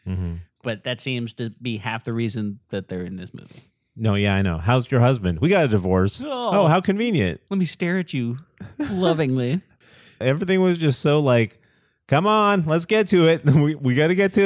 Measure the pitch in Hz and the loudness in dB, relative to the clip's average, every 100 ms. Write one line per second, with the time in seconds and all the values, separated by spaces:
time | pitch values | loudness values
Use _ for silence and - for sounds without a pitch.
0 | - 92 90 85 85 _ 123 107 123 123 | -8 -6 -6 -8 -14 _ -10 -8 -8 -8
1 | - 123 117 - 117 107 120 110 104 113 | -6 -6 -8 -8 -10 -8 -8 -8 -6 -8
2 | - 117 113 107 104 98 _ 98 95 92 | -6 -4 -4 -4 -8 -10 _ -10 -8 -10
3 | 90 92 90 - - - _ _ _ - | -10 -12 -16 -18 -20 -20 _ _ _ -4
4 | 110 101 101 98 98 80 85 127 123 131 | -2 0 2 2 0 0 0 0 2 2
5 | 120 127 92 85 147 196 147 107 92 92 | 4 2 -2 -2 2 2 2 2 2 2
6 | 95 - 277 262 240 196 175 170 185 202 | 2 -2 -8 -6 0 2 4 2 2 -2
7 | 240 185 92 80 _ 196 175 - 175 185 | 0 0 -2 -4 _ -4 -4 -4 -4 -4
8 | 175 135 120 123 - _ - - 294 196 | -4 -6 -6 -8 -12 _ -18 -10 -6 0
9 | 180 160 143 131 123 165 - _ _ - | 0 2 0 0 -2 -4 -6 _ _ -20
10 | - _ 123 143 185 190 185 170 160 127 | -20 _ -2 -2 0 2 2 2 0 0
11 | 151 147 143 120 110 - _ _ _ _ | 0 2 4 2 2 -4 _ _ _ _
12 | _ 139 196 214 208 202 160 160 170 220 | _ 0 2 2 2 2 0 -2 0 0
13 | 214 180 165 165 147 143 147 151 135 123 | 2 4 4 4 4 4 2 0 -2 2
14 | 156 180 196 196 | 2 2 2 2